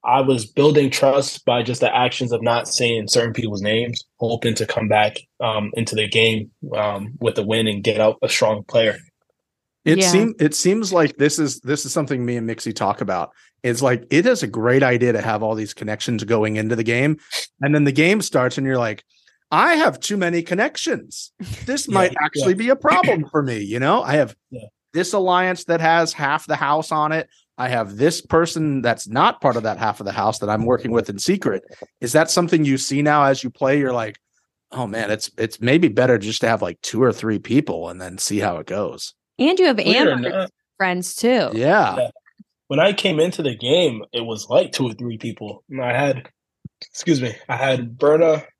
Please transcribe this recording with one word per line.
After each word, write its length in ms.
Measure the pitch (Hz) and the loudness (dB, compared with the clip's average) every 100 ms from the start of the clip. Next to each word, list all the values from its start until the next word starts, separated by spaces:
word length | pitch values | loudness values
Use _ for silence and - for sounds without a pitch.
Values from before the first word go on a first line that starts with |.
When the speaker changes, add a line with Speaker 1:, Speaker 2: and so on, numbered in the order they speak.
Speaker 1:
I 200 | 117 127 | 2 2
was 240 | 135 127 110 | 4 2 0
building 420 | - 147 147 139 | 2 4 6 2
trust 560 | - 135 139 131 - | 2 4 4 0 -4
by 180 | - 123 | 0 0
just 200 | 113 120 | 0 0
the 120 | 120 | 2
actions 380 | 123 123 - 123 | 2 0 0 -4
of 100 | 117 | -2
not 240 | 117 117 113 | 0 0 -2
saying 420 | - 120 113 104 | -2 0 -2 0
certain 260 | 127 117 | 0 0
people's 260 | 113 110 104 | -4 -6 -4
names, 420 | 101 110 120 117 - _ | -2 -2 -2 -8 -14 _
hoping 360 | 117 117 117 | -4 -2 -2
to 100 | 110 | -2
come 240 | 107 - 110 | -2 -2 2
back, 300 | 107 107 - - _ | 2 2 -2 -18 _
um, 320 | 120 110 104 | -4 -2 -4
into 200 | - 110 | -4 -4
the 140 | 110 107 | -2 0
game, 420 | 110 113 110 104 _ 143 | 2 2 0 -6 _ -8
um, 380 | 107 104 98 104 135 | -4 -4 -4 -10 -4
with 160 | 117 110 | -4 -2
a 60 | |
win 240 | 104 113 110 | -2 0 -2
and 180 | 101 | -2
get 160 | 104 107 | -2 2
out 160 | 107 110 | 2 2
a 60 | - | -2
strong 340 | - 117 107 | 0 0 -2
player. 320 | - 117 110 98 _ _ _ _ _ _ _ _ | -2 0 0 -2 _ _ _ _ _ _ _ _
Speaker 2:
It 140 | - 175 | 0 2
Speaker 3:
Yeah. 100 | 185 | 4
Speaker 2:
seem-, 260 | 185 226 214 | 4 2 2
it 140 | 151 | 0
seems 360 | 147 180 208 208 | 2 0 0 0
like 280 | 185 151 - | 2 2 2
this 200 | 143 147 | 0 2
is, 220 | 151 127 | -2 -4
this 240 | 123 147 | -4 -4
is 80 | 135 | -2
something 320 | 165 147 135 | -4 -2 -2
me 120 | 120 120 | -2 -4
and 100 | 113 | -6
Mixie 260 | 113 - | -6 -8
talk 280 | 110 101 101 | -2 -2 -2
about. 280 | 98 92 - _ _ _ | -2 -4 -6 _ _ _
It's 200 | 123 117 | -4 0
like, 240 | 131 123 - | 0 0 2
it 160 | 143 | 2
is 180 | 208 247 | 2 0
a 40 | 113 | -2
great 360 | 104 113 131 | -2 2 4
idea 300 | 135 123 123 | 4 2 2
to 80 | 110 | 0
have 220 | 113 107 | -2 -2
all 120 | 110 | -2
these 200 | 110 107 | -4 -6
connections 500 | - 107 107 - 117 | -10 -8 -6 -4 -4
going 320 | 104 113 107 107 | 0 0 0 -2
into 200 | 110 117 | -2 -2
the 60 | |
game, 360 | 113 120 143 151 _ - - _ | 0 2 2 0 _ -10 -10 _
and 140 | 139 | 0
then 100 | 151 | 4
the 80 | 143 | 4
game 300 | 135 165 214 | 4 4 4
starts, 340 | 175 143 127 123 | 0 0 0 -2
and 100 | 135 | -2
you're 120 | 131 | 0
like, 260 | 117 107 _ _ _ _ _ | -2 -4 _ _ _ _ _
"I 240 | 156 269 | 2 4
have 260 | 330 - - | 4 2 -2
too 160 | - 208 | -6 -2
many 260 | 175 170 | 0 -2
connections. 880 | 170 180 262 - - 214 - - - _ 190 - - | -2 -2 -2 -2 -4 -6 -6 -18 -18 _ -12 -12 -6
This 200 | 277 - | -6 -2
Speaker 1:
<laughs> 20 | |
Yeah, 60 | |
Speaker 2:
might 180 | 196 180 | 2 2
Speaker 1:
yeah. 120 | - | 0
Speaker 2:
actually 300 | 151 151 180 | -4 0 0
be 160 | 190 233 | 0 2
a 60 | 269 | 0
problem 500 | 285 349 349 196 147 | 2 2 2 0 0
for 120 | 156 | -2
me," 160 | 139 113 | -2 -4
you 200 | 101 117 | -4 -2
know? 240 | 135 139 | 2 2
I 100 | 127 | 2
have 220 | 147 120 - _ | 0 0 -4 _
Speaker 1:
Yeah. 140 | 123 107 _ _ | -18 -18 _ _
Speaker 2:
this 180 | 160 180 | -4 -2
alliance 520 | 208 185 180 185 180 | 0 2 2 2 -2
that 180 | - 170 | -2 0
has 320 | 160 165 165 | 4 4 2
half 320 | - 143 156 - | -2 -2 -2 -4
the 100 | 151 | -4
house 340 | 143 151 156 | 0 0 0
on 220 | 156 151 | -2 0
it. 160 | 160 - _ _ - | -2 -6 _ _ -8
I 100 | 123 | -2
have 300 | 123 104 101 | -2 -2 0
this 240 | 147 170 | 0 0
person 580 | - 160 165 165 156 139 | 0 2 2 -2 -2 0
that's 260 | 117 113 - | 0 -2 -2
not 360 | 117 196 - | 0 0 2
part 140 | 143 117 | 0 0
of 80 | |
that 120 | 110 101 | -2 -2
half 240 | 110 104 | -4 -4
of 60 | 98 | -6
the 60 | |
house 260 | 98 101 110 | -2 -2 -2
that 100 | 104 | -2
I'm 160 | 107 | -2
working 280 | 113 123 117 | 0 0 0
with 180 | 117 110 | -2 -2
in 80 | 101 | -6
secret. 440 | - 190 131 95 - - - _ | -2 0 0 -4 -8 -20 -20 _
Is 120 | 120 | 0
that 180 | 143 160 | 2 2
something 340 | - 175 165 | 2 2 2
you 140 | 147 135 | 2 0
see 240 | - 139 | 0 0
now 220 | 147 147 | 2 4
as 200 | 139 135 | 4 2
you 60 | 127 | -2
play? 280 | - 135 147 | -2 0 2
You're 140 | 135 | 0
like, 260 | 123 110 104 _ _ _ _ _ | -2 -6 -10 _ _ _ _ _
"Oh, 140 | 127 120 | -8 -6
man, 240 | 110 104 | -4 -4
it's, 200 | 107 - - | -4 -6 -6
it's 240 | 110 - | -6 -2
maybe 280 | 117 151 170 | 2 4 4
better 280 | 110 127 120 | 2 2 2
just 240 | 101 110 | 0 -2
to 80 | 117 | 0
have, 140 | 113 | 0
like, 180 | 90 87 | -2 -6
two 220 | - 113 | -6 2
or 100 | 127 | 2
three 260 | 110 110 104 | 2 -2 -4
people 520 | - 123 160 82 85 | 0 0 0 -6 -8
and 100 | 90 | -10
then 160 | 92 95 | -14 -8
see 220 | - 104 | -4 -2
how 180 | 101 87 | -2 -4
it 100 | 78 | -6
goes." 460 | 92 95 - - _ _ - | -6 -6 -8 -16 _ _ -2
Speaker 3:
And 200 | 277 381 | 0 4
you 80 | 359 | 2
have 100 | 220 | 2
Speaker 1:
Believe 180 | 277 349 | 2 4
it 100 | 370 | 4
or 60 | |
Speaker 3:
Amber's 200 | 131 120 | 2 -2
Speaker 1:
not. 180 | 190 185 _ _ _ | -4 -6 _ _ _
Speaker 3:
friends, 360 | 190 180 180 | -2 -2 -6
too. 360 | - 240 247 156 | -2 0 2 0
Speaker 2:
Yeah. 440 | 110 131 208 127 92 | 0 2 4 2 0
Speaker 1:
Yeah. 140 | - - _ _ - _ _ | -4 -6 _ _ -20 _ _
When 120 | 143 | 2
I 140 | 185 | 2
came 260 | 202 196 156 | 2 -2 2
into 220 | 170 180 | 0 0
the 120 | 151 | -4
game, 500 | 107 120 165 165 113 - | -4 0 2 2 -2 -8
it 80 | 120 | -8
was, 260 | 117 107 - | -6 -8 0
like, 240 | 127 208 | 2 2
two 140 | - 127 | -2 -4
or 60 | |
three 240 | 110 120 113 | -4 -10 -8
people. 440 | 117 101 107 117 _ | -10 -10 -14 -14 _
And 140 | 131 | -8
I 80 | 123 | -4
had, 380 | 123 143 127 127 _ _ _ - _ | 0 0 -2 -6 _ _ _ -20 _
excuse 400 | - - - 147 | -20 -10 0 0
me, 140 | 123 107 - | 0 -8 -8
I 100 | 123 | -2
had 420 | 135 127 120 117 | 0 0 -4 -2
Berna. 380 | 147 156 165 151 - _ | 2 4 4 2 -2 _